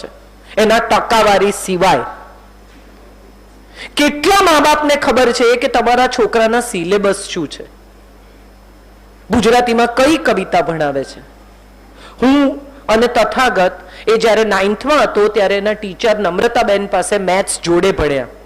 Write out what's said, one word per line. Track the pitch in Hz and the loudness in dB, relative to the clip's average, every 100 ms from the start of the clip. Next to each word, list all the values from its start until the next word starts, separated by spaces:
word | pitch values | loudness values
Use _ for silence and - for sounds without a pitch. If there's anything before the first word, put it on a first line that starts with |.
છે, | - - - - - - | -16 -18 -20 -20 -8 0
એના | 214 226 | 2 2
ટકાવારી | 226 202 - 226 208 196 196 - - | 2 -2 2 2 4 4 2 -2 -6
સિવાય. | 180 185 139 - - - - - - - - - - - - - - - - - - - - | 0 2 2 -2 -12 -20 -20 -20 -20 -20 -20 -20 -20 -20 -20 -20 -20 -20 -20 -20 -20 -10 -2
કેટલા | 294 294 339 392 | -2 0 2 2
મા | 370 302 | 4 2
બાપને | 302 302 294 285 | 2 2 0 0
ખબર | 277 240 240 | 0 2 0
છે | 240 240 247 | 2 2 2
કે | 269 | 0
તમારા | 247 233 247 254 | 0 0 2 0
છોકરાના | 247 208 233 226 240 | 0 0 0 0 0
સિલેબસ | 240 185 165 202 196 190 | -4 -6 -2 0 0 -2
શું | - 185 143 | -6 -8 -8
છે, | - - - - - - - - - - - - - - - - - - | -10 -18 -20 -20 -20 -20 -20 -20 -20 -20 -20 -20 -20 -20 -20 -20 -20 -4
ગુજરાતીમાં | 233 214 247 240 226 240 | 0 2 2 2 0 0
કઈ | 247 269 320 | 2 2 2
કવિતા | - 196 185 180 | 0 -2 -2 -2
ભણાવે | 165 160 147 139 | -2 -2 -4 -4
છે? | 131 - - - - - - - - - - - | -8 -14 -20 -20 -20 -20 -20 -20 -20 -20 -20 -2
હું | 247 285 277 - - - - | 2 2 2 -2 -14 -14 -2
અને | 220 240 | 0 2
તથાગત | - - 240 254 185 180 - - - - | 0 0 0 0 0 -2 -2 -16 -8 -2
એ | 226 | 2
જ્યારે | 226 208 | 2 2
નાઇન્થમાં | 214 190 196 214 269 294 | 2 0 0 -2 0 2
હતો | 220 208 214 | 2 2 0
ત્યારે | 214 190 202 | 2 0 0
એના | 202 | -2
ટીચર | 208 196 160 233 214 | -4 -8 -4 -2 0
નમ્રતાબેન | 190 180 233 247 220 196 196 | -2 0 0 0 0 -2 -2
પાસે | 185 180 208 | -4 -2 -2
મેથ્સ | 185 185 196 - | 0 -2 -2 -6
જોડે | 170 175 196 | 0 2 2
ભણ્યા. | 185 151 139 120 - | 0 -2 -2 -6 -14